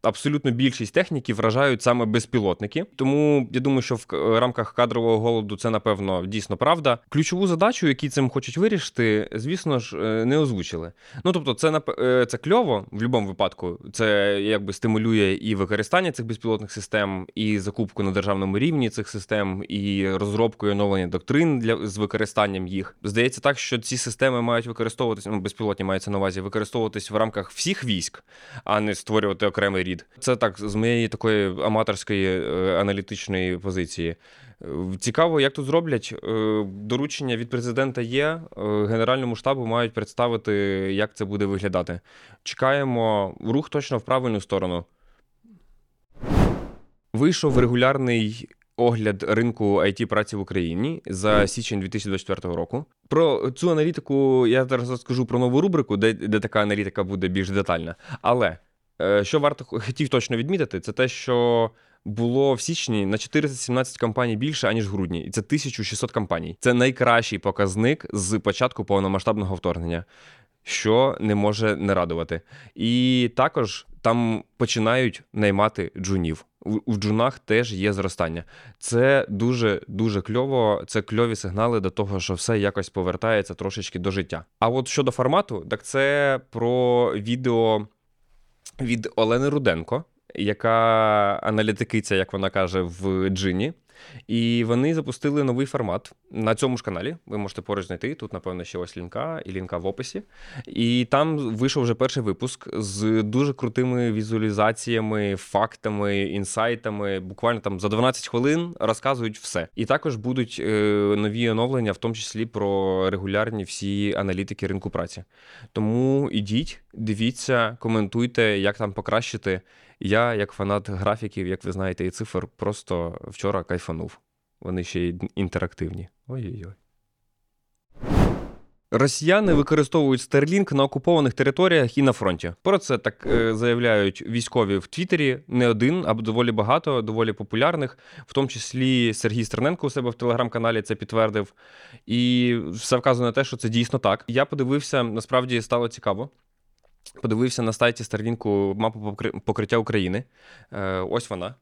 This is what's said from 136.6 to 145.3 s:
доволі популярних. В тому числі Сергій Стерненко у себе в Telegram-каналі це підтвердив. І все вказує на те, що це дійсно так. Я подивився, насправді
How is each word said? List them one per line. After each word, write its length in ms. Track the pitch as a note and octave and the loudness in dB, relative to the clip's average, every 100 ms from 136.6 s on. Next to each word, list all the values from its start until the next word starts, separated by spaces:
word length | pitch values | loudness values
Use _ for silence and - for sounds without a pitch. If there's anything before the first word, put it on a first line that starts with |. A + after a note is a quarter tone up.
| G#2 D3+ D#3 C3 | 2 2 2 -2
доволі 320 | A2 A2 A2+ | -2 0 -2
популярних. 640 | G2+ G#2 A2+ D3 E3+ C3 - - - - | -2 -4 0 0 0 -6 -8 -20 -20 -4
В 60 | |
тому 140 | C#3 C3+ | 0 0
числі 640 | A2+ - B2+ C3 B2+ A#2 | -4 -8 0 2 4 2
Сергій 320 | G#2+ A2+ A#2 | 2 0 0
Стерненко 420 | A2 - C#3 F3 C#3+ | -2 0 0 0 -4
у 20 | |
себе 200 | C#3+ A#2+ | -2 -4
в 40 | |
Telegram-каналі 680 | A2+ A#2+ A#2+ A#2+ A#2 A#2 A2+ | -2 0 0 0 0 0 -2
це 140 | - | -4
підтвердив. 580 | G#2+ A2 A2 A2 G#2+ G2 _ - - - - | -6 -2 0 2 2 -4 _ -20 -20 -20 -20
І 500 | - A#2+ B2 B2 B2 A#2 D2+ | -4 0 2 4 2 0 -2
все 300 | G#2+ - B2+ | -8 0 2
вказує 300 | C#3 B2 A#2+ | 4 2 2
на 40 | |
те, 120 | A2+ | 0
що 140 | C3 B2 | -2 -4
це 120 | A2+ | 0
дійсно 300 | A#2 A#2 G#2+ | 0 0 2
так. 260 | G#2 G2 - | 2 0 0
Я 180 | A#2+ | 0
подивився, 580 | C#3+ C#3+ B2+ C#3+ - C#3 | 0 -2 0 -2 0 -2
насправді 580 | A#2 A2 - | -2 -4 -2